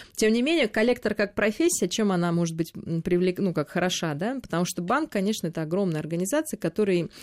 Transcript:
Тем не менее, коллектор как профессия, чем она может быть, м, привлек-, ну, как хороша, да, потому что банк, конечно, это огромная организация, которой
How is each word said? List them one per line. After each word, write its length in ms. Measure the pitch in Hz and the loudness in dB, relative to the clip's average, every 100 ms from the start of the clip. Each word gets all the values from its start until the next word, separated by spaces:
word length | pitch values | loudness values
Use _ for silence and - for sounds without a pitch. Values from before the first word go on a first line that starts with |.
| - | -12
Тем 200 | - 220 | 0 2
не 80 | 226 | 4
менее, 260 | 262 330 226 | 2 2 2
коллектор 460 | 220 240 247 208 | 2 2 2 0
как 200 | 214 208 | 0 -2
профессия, 540 | - 214 208 330 - 180 | 0 0 2 2 2 -2
чем 240 | - 214 | 2 2
она 200 | 180 175 | 2 2
может 220 | 170 170 | 2 0
быть, 180 | 165 165 | -2 -6
м, 260 | - - 165 | -6 -4 -2
привлек-, 400 | 180 175 185 180 | 2 2 2 0
ну, 140 | 190 | 0
как 160 | 160 143 | 0 -2
хороша, 420 | 185 180 - 170 | 0 0 -2 -4
да, 260 | 147 208 269 | -2 -4 -6
потому 240 | - 165 175 | -4 -2 -2
что 160 | - | -4
банк, 280 | 180 262 311 | -2 -2 0
конечно, 360 | 208 190 220 165 | -2 0 -2 -4
это 160 | 165 | -4
огромная 380 | 156 185 190 156 | -2 0 0 -2
организация, 580 | 156 170 185 294 320 - | -4 -4 0 0 -2 -4
которой 520 | 165 - 202 180 160 - | -4 0 2 2 -2 -8